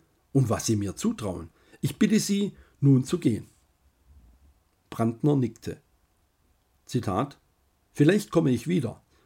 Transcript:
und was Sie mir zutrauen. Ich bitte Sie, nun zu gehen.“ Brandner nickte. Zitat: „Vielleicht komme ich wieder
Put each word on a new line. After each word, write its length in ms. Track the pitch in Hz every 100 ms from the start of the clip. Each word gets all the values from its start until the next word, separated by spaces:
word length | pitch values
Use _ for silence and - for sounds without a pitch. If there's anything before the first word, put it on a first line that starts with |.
| _ _ _
und 180 | 135 131
was 160 | 95 -
Sie 100 | 107
mir 200 | 101 -
zutrauen. 520 | 220 220 101 87 82 _ _ -
Ich 180 | - -
bitte 220 | 214 214
Sie, 320 | - 202 202 - - -
nun 240 | 139 131
zu 140 | 127 175
gehen.“ 280 | 143 98 - _ _ _ _ _ _ - _ _ _ _ _ _ -
Brandner 460 | - 113 113 147 139
nickte. 440 | 117 - - - _ _ _ _ _ _ _ _ _ _ -
Zitat: 520 | 120 107 95 143 - _ _ _ _ _
„Vielleicht 380 | - 147 208 -
komme 200 | 170 151
ich 180 | 117 151
wieder 340 | 180 113 - _ _